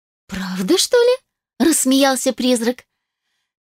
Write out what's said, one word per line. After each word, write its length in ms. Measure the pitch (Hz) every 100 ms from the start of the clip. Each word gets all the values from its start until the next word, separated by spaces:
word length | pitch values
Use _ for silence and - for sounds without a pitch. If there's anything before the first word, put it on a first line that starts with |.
| _ _ -
"Правда, 520 | 185 185 185 190 381
что 180 | - 480
ли?" 220 | 480 508 _ _ _ -
рассмеялся 760 | 330 294 262 269 277 262 262
призрак. 540 | - 247 240 233 247 _ _ _ _ _ _ _ _